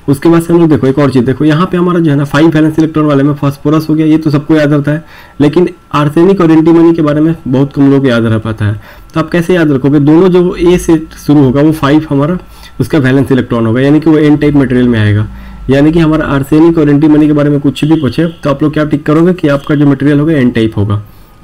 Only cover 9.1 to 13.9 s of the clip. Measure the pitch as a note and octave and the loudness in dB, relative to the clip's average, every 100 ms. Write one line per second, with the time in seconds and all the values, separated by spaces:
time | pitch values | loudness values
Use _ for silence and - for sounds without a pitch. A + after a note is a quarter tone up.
9.1 | E3 D#3 F3 E3+ F3+ D#3 C3+ C#3 D3 C#3+ | -6 -4 -2 0 0 0 0 0 2 4
10.1 | D#3+ F#3 F3+ F3+ - E3+ F3 - D#3+ D#3+ | 4 4 2 0 0 0 0 2 -2 -2
11.1 | - - D3 C3 C3 D#3 D#3 C#3 D3+ D#3 | -8 0 2 2 2 0 0 0 0 0
12.1 | C#3 D3 F3+ - - - - - D#3+ B2+ | -2 -2 -4 -10 -20 -14 -8 -4 -2 0
13.1 | C3 C3 C3 A#2 A#2+ A2+ A#2 C#3 | 0 0 0 -2 -2 -2 0 2